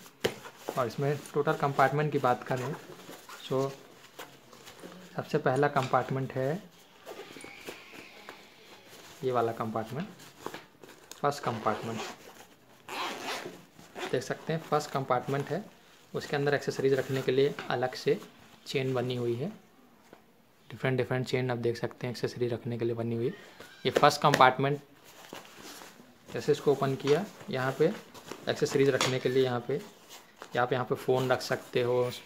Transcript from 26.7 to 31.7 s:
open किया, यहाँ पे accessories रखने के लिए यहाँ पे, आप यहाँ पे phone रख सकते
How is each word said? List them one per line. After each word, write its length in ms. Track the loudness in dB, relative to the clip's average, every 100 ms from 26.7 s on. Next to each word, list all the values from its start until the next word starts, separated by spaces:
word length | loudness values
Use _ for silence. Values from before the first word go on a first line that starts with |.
open 220 | 4 2 2
किया, 280 | 4 4 2 -10 -6
यहाँ 240 | -2 0 4
पे 140 | 4 2 -10 -18 -16 -8 -2
accessories 400 | 0 2 6 6
रखने 280 | 6 4 2
के 80 | 2
लिए 160 | 4
यहाँ 200 | 4 2 -2
पे, 120 | -4 -6 -18 -20 -20 -20 -20 -4 0
आप 140 | 2
यहाँ 120 | 2
पे 100 | 0
phone 360 | -2 2 2 4
रख 100 | 2
सकते 400 | 2 -4 0